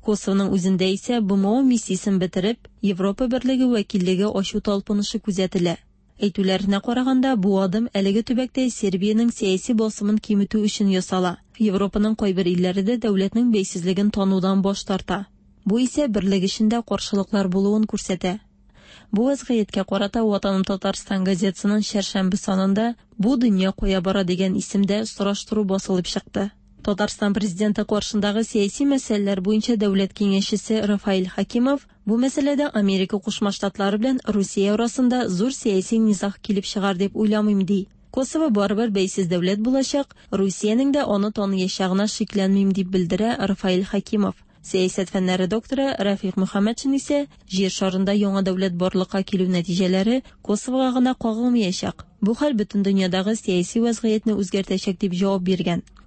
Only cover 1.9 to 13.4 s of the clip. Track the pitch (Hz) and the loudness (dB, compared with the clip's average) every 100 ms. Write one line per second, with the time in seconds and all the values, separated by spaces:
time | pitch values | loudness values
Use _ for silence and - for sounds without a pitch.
1.9 | 185 - 190 185 196 196 233 - _ 196 | -4 0 0 0 -2 -2 -4 -10 _ -2
2.9 | 180 196 196 254 247 254 262 254 233 202 | 0 -2 0 -2 0 0 2 2 2 0
3.9 | 208 180 180 208 196 190 214 - 202 - | 0 2 2 0 0 -2 -4 -2 -2 0
4.9 | 208 208 226 - 185 185 190 175 165 _ | -2 -2 -4 -4 -2 0 0 0 -2 _
5.9 | _ _ - 208 175 190 190 196 196 220 | _ _ -4 -2 0 0 0 0 0 0
6.9 | 240 254 262 269 247 190 190 190 208 240 | -2 2 2 2 2 2 2 2 0 -2
7.9 | 202 196 202 226 247 254 - 254 - 202 | 0 2 0 0 -2 -2 -2 -2 0 -2
8.9 | 180 208 214 233 - 196 185 - 220 220 | 0 2 2 0 0 0 0 0 0 0
9.9 | - 202 214 - 202 196 214 208 - 196 | -2 0 0 0 0 2 0 0 0 2
10.9 | 185 185 185 180 175 _ - 214 190 196 | 2 0 0 0 -4 _ -2 0 2 0
11.9 | 214 214 220 208 185 175 180 180 190 190 | 0 0 2 0 2 2 2 2 0 0
12.9 | 240 226 196 190 226 | 0 0 0 0 2